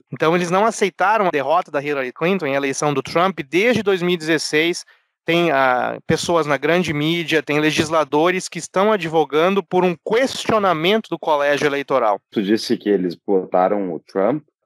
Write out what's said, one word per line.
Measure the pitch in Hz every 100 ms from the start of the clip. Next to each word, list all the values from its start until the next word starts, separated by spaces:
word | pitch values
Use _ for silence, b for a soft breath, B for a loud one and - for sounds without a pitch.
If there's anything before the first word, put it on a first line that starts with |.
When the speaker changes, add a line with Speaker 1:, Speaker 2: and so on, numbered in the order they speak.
| _
Speaker 1:
Então, | 139 160
eles | 175 175
não | 190
aceitaram | 226 - 196 - 185 220 185
a |
derrota | 151 135 170 175
da | 147
Hillary | 143 143 127
Clinton | - 165 196 151
em |
eleição | 139 139 131 151
do | 139
Trump | - 165 185 175 139
desde | 170 226 220
dois | 202 190
mil | 175
e | 180
dezesseis. | 156 156 - 151 165 175 - b b _ -
Tem, | 170 170
ah, | 135 131 127 117 117 -
pessoas | 160 - 170 147
na | 139
grande | 147 175 165
mídia, | 147 151 170 151 156
tem | 143 147
legisladores | 151 151 156 160 143 147 170 185 -
que | 175
estão | - 185 208
advogando | 214 160 160 143 147 175 196
por | 170 180
um | 180
questionamento | 170 - 220 262 - - 220 196 156 170 220 -
do | 170
colégio | - 147 143 143 147
eleitoral. | 139 139 135 113 101 _
Speaker 2:
Tu | -
disse | 98 107 - 110
que | 101
eles | 98 90
botaram | 82 - 95 92 92 92 104 92
o | 76
Trump | - 98 101 147 - _